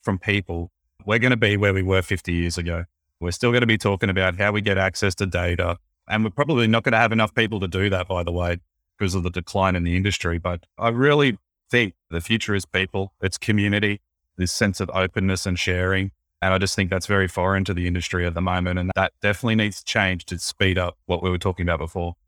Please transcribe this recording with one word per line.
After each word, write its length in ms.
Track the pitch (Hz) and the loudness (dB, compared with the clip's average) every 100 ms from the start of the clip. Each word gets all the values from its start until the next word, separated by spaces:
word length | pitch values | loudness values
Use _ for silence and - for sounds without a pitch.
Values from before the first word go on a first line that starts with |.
from 160 | - 98 | -2 -4
people, 540 | - 101 - 85 87 _ _ _ 101 | 0 -2 -2 -8 -8 _ _ _ -2
we're 140 | 113 | 2
gonna 160 | 123 123 | 4 4
be 200 | 107 101 | 2 4
where 160 | 101 | 2
we 100 | 95 | 2
were 200 | 92 95 | 2 2
fifty 320 | 92 92 - | 2 -4 -2
years 240 | 85 87 85 | -2 0 -2
ago. 260 | 85 85 87 _ _ _ | -4 -6 -8 _ _ _
We're 100 | 87 | -8
still 220 | 87 123 | 0 2
gonna 140 | 120 120 | 4 4
be 120 | 110 | 2
talking 320 | 101 98 110 | 2 0 0
about 260 | 92 92 90 | 2 0 2
how 160 | 104 | 0
we 80 | 104 | 2
get 160 | 101 95 | 0 2
access 380 | 95 90 101 - | 0 0 -2 0
to 100 | 98 | -2
data, 520 | 87 90 87 87 87 _ _ _ | 0 -2 0 -2 -4 _ _ _
and 140 | 107 | -2
we're 80 | 110 | -2
probably 360 | 98 143 143 113 | -2 0 2 4
not 180 | 113 | 2
gonna 140 | 123 113 | 2 4
have 140 | 117 | 4
enough 220 | 113 110 | 2 0
people 240 | - 113 107 | 2 0 0
to 60 | 92 | -2
do 220 | 92 101 | 0 0
that, 180 | 95 90 | 0 -2
by 160 | 90 | -2
the 80 | 87 | -2
way, 280 | 87 87 87 _ _ _ _ | -2 -2 -4 _ _ _ _
because 160 | 101 | -2
of 80 | 95 | -2
the 80 | 87 | -2
decline 440 | 87 87 101 95 | -6 -6 0 2
in 80 | 92 | 2
the 140 | 85 90 | 0 0
industry. 420 | 98 95 87 85 | 0 -2 -2 -2
But 280 | 90 87 _ - | -4 -6 _ -4
I 120 | 117 | -2
really 480 | 120 139 147 139 101 _ _ _ | 2 4 4 2 0 _ _ _
think 240 | 120 107 - _ | 2 2 -4 _
the 100 | 85 | -8
future 340 | - 113 - | -2 -2 0
is 120 | 101 - | -4 -2
people, 480 | 92 92 101 98 _ | -2 -2 -4 -6 _
it's 160 | 98 - | -4 -4
community, 640 | - 104 101 101 104 101 _ _ _ - | 0 2 2 2 0 -4 _ _ _ -4
this 160 | 90 | -4
sense 280 | - 107 92 | 0 0 0
of 100 | 95 | -4
openness 560 | 95 92 - 95 92 98 | -2 -2 0 0 0 -2
and 120 | 90 | -2
sharing. 540 | - 90 92 95 98 - _ _ | -2 0 0 0 -4 -8 _ _
And 140 | 95 | 0
I 40 | 92 | 2
just 180 | 98 - | 0 0
think 140 | 95 | 0
that's 160 | 92 - | -2 0
very 200 | 101 95 | 0 0
foreign 380 | - 92 95 | 0 0 0
to 100 | 95 | 0
the 140 | 90 87 | -2 -2
industry 360 | 87 85 90 | -2 -2 -2
at 100 | 87 | -2
the 60 | 85 | -2
moment. 360 | 92 90 90 90 | -2 0 -2 -2
And 140 | 90 | -2
that 200 | 92 95 _ | 0 -2 _
definitely 360 | 104 101 117 110 | -2 -2 0 0
needs 220 | 104 98 | 0 -4
to 60 | |
change 420 | - 113 98 90 - | -4 0 0 -2 -6
to 120 | 87 | -8
speed 400 | - - 98 90 | -8 0 0 2
up 180 | 90 - - | -2 -6 -4
what 160 | 90 | -2
we 80 | 90 | 0
were 80 | 90 | 0
talking 260 | 98 90 | -2 -2
about 140 | 87 82 | -2 -2
before. 360 | 78 - 87 82 | -4 -6 -6 -8